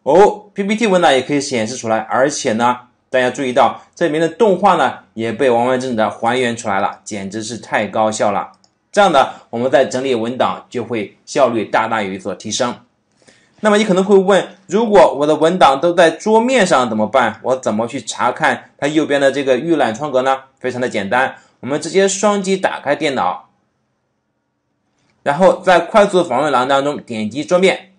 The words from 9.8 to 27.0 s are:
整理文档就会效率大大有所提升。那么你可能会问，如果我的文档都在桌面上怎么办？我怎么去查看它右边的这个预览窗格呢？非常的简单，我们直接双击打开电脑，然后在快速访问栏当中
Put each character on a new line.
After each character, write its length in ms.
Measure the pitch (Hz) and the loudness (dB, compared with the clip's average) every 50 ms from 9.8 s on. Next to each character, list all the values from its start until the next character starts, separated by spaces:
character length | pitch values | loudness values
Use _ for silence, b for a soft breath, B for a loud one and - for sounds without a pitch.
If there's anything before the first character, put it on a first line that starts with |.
| 127 | 2
整 180 | 104 113 127 135 | 2 -2 -6 -2
理 120 | 135 123 | -2 -2
文 200 | 110 110 120 127 | -2 -2 -6 -2
档 300 | 123 120 95 92 - - _ | -2 -2 -2 -2 -6 -14 _
就 140 | - 123 113 | -10 -10 -8
会 320 | 110 120 110 101 - _ _ _ | -6 -6 -6 -6 -8 _ _ _
效 260 | - - 147 135 120 | -6 0 0 2 2
率 160 | 117 113 101 | 2 -2 -4
大 220 | - - - 110 | -2 0 -2 0
大 140 | - 117 110 | 0 -2 -4
有 160 | 104 95 95 98 | -4 -4 -6 -8
所 140 | - 104 92 | -8 -10 -10
提 160 | - - 110 | -10 -10 -10
升。 240 | 101 - 127 120 117 - _ _ _ _ _ _ _ b b b b b b b b b | -4 -4 -4 -4 -4 -10 _ _ _ _ _ _ _ b b b b b b b b b
那 120 | - 214 | 0 2
么 60 | 208 208 | 2 2
你 40 | 220 | 2
可 120 | 214 180 | 2 2
能 80 | 185 190 | 0 2
会 120 | 196 208 | 4 4
问， 340 | 190 185 185 202 180 - - - _ _ | 4 6 4 2 2 2 -2 -12 _ _
如 200 | - 160 214 240 | -4 -2 -2 0
果 280 | 220 208 185 156 131 - | 4 6 6 6 6 4
我 100 | 135 147 | 0 0
的 80 | 147 156 | 0 2
文 240 | 147 160 165 180 | 2 2 0 4
档 240 | 180 175 139 135 135 | 4 2 2 2 2
都 100 | 165 175 | 0 0
在 200 | 170 180 170 160 | 2 4 2 2
桌 280 | 160 - - 214 220 226 | 2 -2 -2 2 2 2
面 260 | 233 247 269 240 196 | 2 2 2 2 2
上 220 | - 160 131 127 | 2 2 2 2
怎 80 | 117 110 | 0 0
么 120 | 107 107 | -2 -2
办？ 320 | 101 - 131 120 110 110 - | 0 2 2 2 0 -4 -6
我 140 | - 117 131 | -4 -2 -2
怎 180 | 131 - 120 104 | -2 -2 -4 -2
么 140 | 104 117 | -2 -4
去 120 | 117 143 131 | -6 -8 -10
查 320 | 110 - - - 107 123 | -10 -10 -6 -2 -2 -2
看 380 | 127 - 156 139 120 - - _ _ | -2 0 -2 -2 -2 -2 -8 _ _
它 100 | _ 139 | _ -6
右 160 | 143 151 160 147 | -2 0 0 0
边 160 | 123 143 139 | 0 0 2
的 120 | 139 135 | 2 2
这 120 | 127 143 139 | 0 0 0
个 140 | 135 131 | 0 0
预 180 | - 156 170 165 | 0 0 0 0
览 200 | 147 131 113 107 | 0 0 -2 -2
窗 160 | 110 147 151 | -6 -8 -2
格 100 | 127 127 | -2 0
呢？ 200 | 131 135 135 135 - _ _ _ | 0 0 -2 -2 -4 _ _ _
非 100 | - 127 | -8 -8
常 100 | - 123 | -6 -4
的 80 | 127 | -6
简 220 | 120 120 107 98 98 | -4 -4 -6 -4 -2
单， 240 | 120 123 131 127 B B B B B B | 0 0 -2 -2 B B B B B B
我 40 | - | -8
们 160 | 123 143 151 | -6 -6 -6
直 80 | 147 165 | -6 -2
接 180 | 156 190 196 | 0 0 0
双 360 | 196 196 - 214 208 202 202 185 | 0 0 0 0 0 0 0 -2
击 120 | 185 190 | -2 -4
打 240 | 190 180 - - 76 | -2 -2 -4 -6 -4
开 160 | - 131 147 | -4 -4 -4
电 200 | 143 160 147 131 | -2 -2 -4 -2
脑， 340 | 113 87 90 - - - _ _ _ _ _ _ _ _ _ _ _ _ _ _ _ _ _ _ _ _ _ _ _ _ _ _ _ _ _ _ _ _ _ _ _ _ | -2 -2 -2 -4 -6 -14 _ _ _ _ _ _ _ _ _ _ _ _ _ _ _ _ _ _ _ _ _ _ _ _ _ _ _ _ _ _ _ _ _ _ _ _
然 120 | 143 143 160 | -4 0 4
后 200 | 190 180 - - | 4 4 4 2
在 200 | - 185 180 170 | 2 4 4 4
快 260 | 165 - - 220 202 | 2 2 2 2 2
速 180 | 202 190 185 170 | 4 2 0 0
访 200 | - - 127 151 | 2 -2 -2 0
问 80 | 151 | 0
栏 160 | 135 123 127 | 0 0 2
当 180 | 135 139 139 139 | 2 0 0 0
中 160 | 147 147 104 | -2 -4 -6